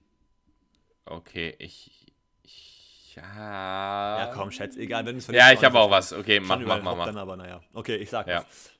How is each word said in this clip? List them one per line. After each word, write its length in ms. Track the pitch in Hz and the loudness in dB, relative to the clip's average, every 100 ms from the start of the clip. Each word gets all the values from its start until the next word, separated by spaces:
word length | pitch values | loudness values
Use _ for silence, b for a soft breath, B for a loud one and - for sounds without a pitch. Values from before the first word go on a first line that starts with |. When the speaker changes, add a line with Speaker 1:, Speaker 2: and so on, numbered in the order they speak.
| _ _ _ _ _ _ _ _ _ _ - | _ _ _ _ _ _ _ _ _ _ -18
Speaker 1:
Okay, 500 | 85 - 90 82 - | -18 -14 -10 -10 -10
ich, 520 | - - - _ _ _ _ _ | -18 -20 -20 _ _ _ _ _
ich, 680 | _ - - - - - - - | _ -20 -20 -20 -20 -20 -20 -20
ja. 1040 | 95 104 107 101 92 95 98 101 101 107 | -20 -16 -10 -8 -6 -4 -4 -4 -4 -4
Speaker 2:
Ja, 120 | 120 | -6
komm, 180 | 123 98 | -6 -10
Schätz, 240 | - 104 - | -8 -12 -10
egal, 300 | 110 117 113 | -8 -6 -6
wenn 100 | 127 | -8
du's 120 | 117 | 0
Speaker 1:
Ja, 60 | |
Speaker 2:
verlierst, 200 | 123 127 127 | 8 10 10
Speaker 1:
ich 40 | 131 | 6
hab 80 | 123 | 6
auch 120 | 104 | 6
Speaker 2:
nicht 40 | 98 | 4
Speaker 1:
was. 160 | 90 | 2
Okay, 240 | 78 104 101 | -4 0 0
Speaker 2:
Schon 100 | 95 | 2
Speaker 1:
mach, 120 | 95 | -2
Speaker 2:
über 80 | 113 | -2
Speaker 1:
mach, 80 | 98 | -4
Speaker 2:
den 60 | |
Speaker 1:
mach, 80 | 95 | -4
Speaker 2:
Haupt 60 | 87 | -6
Speaker 1:
mach. 60 | 98 | -6
Speaker 2:
dann 100 | 104 | -8
aber, 200 | 95 92 | -12 -14
naja. 240 | 90 90 - | -16 -20 -18
Okay, 220 | 117 110 110 | -14 -8 -8
ich 140 | 104 | -6
sag 180 | 117 98 | -8 -4
Speaker 1:
Ja. 120 | 87 - | -4 -6
Speaker 2:
was. 260 | - - | -14 -20